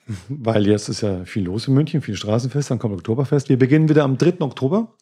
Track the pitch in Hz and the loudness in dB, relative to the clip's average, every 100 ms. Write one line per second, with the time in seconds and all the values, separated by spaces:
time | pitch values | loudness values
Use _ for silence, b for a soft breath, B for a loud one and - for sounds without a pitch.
0 | - 95 92 147 113 110 101 104 - 107 | -14 -12 -10 -6 0 2 2 2 0 -4
1 | 107 90 90 107 90 107 135 131 156 151 | -4 -4 -6 -6 -4 -4 0 2 2 -2
2 | - 95 104 113 123 147 139 127 113 95 | -4 -6 -2 -2 -2 -4 -4 -4 -4 -6
3 | - 117 131 147 - 127 123 156 156 151 | -4 -2 0 -2 2 2 4 4 4 4
4 | 139 131 156 175 135 - 131 202 226 _ | 2 2 2 2 -4 -2 -2 0 -2 _